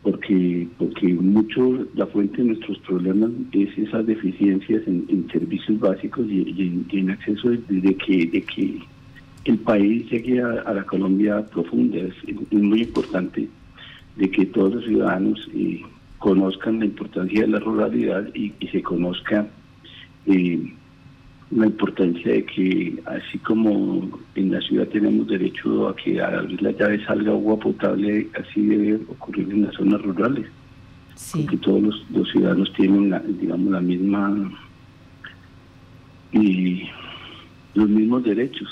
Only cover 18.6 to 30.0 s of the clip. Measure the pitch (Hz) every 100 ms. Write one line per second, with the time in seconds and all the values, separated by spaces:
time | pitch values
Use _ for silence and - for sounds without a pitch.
18.6 | 92 95 - 85 90 90 - 107 107 -
19.6 | - - - - - - - 95 90 85
20.6 | - - - - - - - - - 113
21.6 | 107 - 95 - 90 85 - - - -
22.6 | 92 90 85 - - - - 101 - 110
23.6 | 110 101 98 92 92 - - - 95 95
24.6 | - 101 98 107 104 107 107 101 - -
25.6 | 55 53 53 - 50 50 50 50 - 90
26.6 | - - 104 104 - 104 107 104 104 107
27.6 | 107 - 101 95 104 104 107 104 - 104
28.6 | 104 107 104 107 120 - - 101 95 101
29.6 | 101 - 98 104